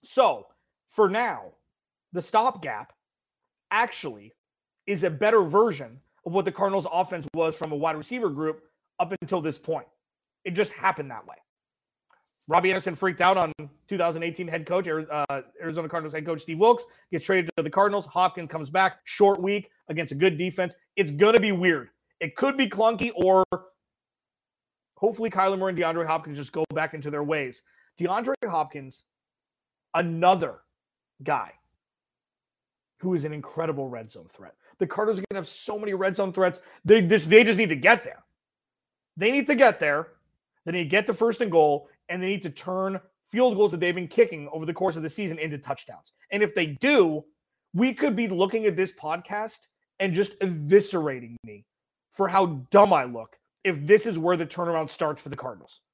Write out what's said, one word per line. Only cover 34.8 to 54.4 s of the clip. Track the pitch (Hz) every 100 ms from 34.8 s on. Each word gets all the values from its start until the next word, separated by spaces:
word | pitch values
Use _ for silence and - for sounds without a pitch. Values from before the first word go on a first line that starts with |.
| 185
Cardinals | 185 214 196
are | 190
gonna | 196
have | 160
so | - - 214
many | 208
red | 196 190 190
zone | 190
threats. | 185 185 180 - -
They | 170 220
just, | 175 208 160
they | 220
just | 220 202
need | 214
to | 147
get | 175 233
there. | - - _ _ _ _ _ _ _ _ _ -
They | 208
need | 277 285
to | 262
get | 262 -
there. | 151 143 165 _ _ _ _ _ -
They |
need | 180
to | 156
get | 190 208
to |
first | 190 233 220
and | 220
goal, | 165 151 143 - _ -
and | 175
they | 185
need | 196
to | 170
turn | 139 - 185 190 190 _ _ _
field | 208 254 196
goals | 208
that | 165
they've | 175 175
been | 175
kicking | - 226 160 147
over | 156 156
the |
course | 160 185 160
of |
the | 156
season | 180 196 156
into | 156 147
touchdowns. | 139 139 - 80 _ _ _
And | 202
if | 208
they | 202 160
do, | 139 269 285 175 151 - _ _ _ _
we | 175 254
could | 240 294 202
be | 226
looking | 180 190 226 214
at | 170
this | 190
podcast | - 156 170 - 208 220 - _ _ _ _
and | 196
just | 170 202 -
eviscerating | 190 165 147 196 202 180 151 127 117 117
me | 110 104 _ _ _ _ _
for | - 190
how | 190 180 143 123
dumb | 202 202
I | 160 127
look | 117 110 _ _ _
if | 196 156 147
this | 208 226
is | 165
where | 165
the | 175